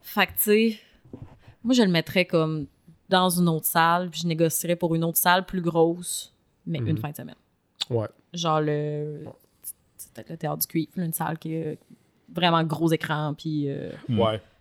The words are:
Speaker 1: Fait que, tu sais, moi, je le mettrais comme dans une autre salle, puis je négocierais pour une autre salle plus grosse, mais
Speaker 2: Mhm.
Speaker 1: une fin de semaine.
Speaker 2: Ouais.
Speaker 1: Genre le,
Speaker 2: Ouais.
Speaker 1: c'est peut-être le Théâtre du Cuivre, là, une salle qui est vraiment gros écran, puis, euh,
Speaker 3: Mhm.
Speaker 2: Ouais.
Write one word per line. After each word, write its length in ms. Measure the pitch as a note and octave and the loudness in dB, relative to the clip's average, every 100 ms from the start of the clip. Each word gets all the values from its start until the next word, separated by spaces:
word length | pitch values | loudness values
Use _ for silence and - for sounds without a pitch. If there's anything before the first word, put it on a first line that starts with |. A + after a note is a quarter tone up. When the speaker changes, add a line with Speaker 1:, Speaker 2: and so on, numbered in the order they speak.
Speaker 1:
Fait 260 | - - F#3 | -6 0 0
que, 60 | |
tu 100 | - - G#3 A3+ | 0 2 4 4
sais, 60 | A3 _ _ - - - - - - | 0 _ _ -20 -20 -20 -20 -20 -10
moi, 120 | A3+ | 0
je 80 | B3+ | 4
le 60 | G#3 | 4
mettrais 340 | E3+ D#3+ G3 | 2 2 0
comme 420 | F3+ E3+ D#3+ D#3 C#3+ _ _ - _ | 2 2 0 -2 -6 _ _ -20 _
dans 200 | F#3 F#3 | 2 2
une 200 | F3 F3 | 2 2
autre 180 | D#3+ - | 2 0
salle, 420 | E3+ E3 E3+ F3+ | 2 4 2 -2
puis 100 | D#3+ | -4
je 40 | E3+ | -4
négocierais 500 | D#3+ E3 - E3 F3 | 0 0 0 -2 -2
pour 180 | F3 | 0
une 100 | E3 | 0
autre 140 | E3 E3 | 0 0
salle 260 | - F3+ | 4 2
plus 160 | F#3 F#3 | 2 -4
grosse, 720 | E3+ E3 E3 E3+ F3 - - _ _ _ - | -2 4 2 2 -6 -10 -12 _ _ _ -8
mais 140 | D#3+ | -4
Speaker 2:
Mhm. 80 | A2 | -2
Speaker 1:
une 100 | G#2 | -2
fin 120 | D3 | -4
de 60 | D3 | -10
semaine. 180 | A#2+ - _ _ _ _ - | -16 -18 _ _ _ _ -4
Speaker 2:
Ouais. 160 | A#2 G#2+ _ _ | -2 -4 _ _
Speaker 1:
Genre 280 | F3 E3 D#3 | -6 -2 0
le, 600 | D3+ D3 D3 D3+ D3+ D3 - | 0 0 -2 -6 -8 -10 -14
Speaker 2:
Ouais. 60 | - _ _ - - _ _ | -18 _ _ -18 -18 _ _
Speaker 1:
c'est 160 | - | -20
peut-être 160 | - - | -20 -16
le 60 | E3 | -8
Théâtre 220 | D3+ D3+ | -6 -4
du 80 | - | -2
Cuivre, 240 | E3 D#3+ - | -2 -2 -4
là, 80 | |
une 80 | E3+ | -4
salle 260 | E3 E3 E3 | -2 -4 -4
qui 160 | D#3+ | -6
est 240 | D#3+ D#3+ D3+ _ - _ _ _ | -6 -6 -8 _ -20 _ _ _
vraiment 320 | E3 E3+ E3 | 2 4 4
gros 260 | D#3+ D#3 E3 | 2 2 2
écran, 440 | D#3+ - D3+ D3+ D3 | 2 0 -2 -2 -4
puis, 320 | D#3+ D3+ C#3+ | -4 -2 -2
euh, 220 | C#3 - - - | -4 -8 -12 -2
Speaker 3:
Mhm. 100 | A2+ | 2
Speaker 2:
Ouais. 220 | A2 G#2+ - _ | 2 0 -8 _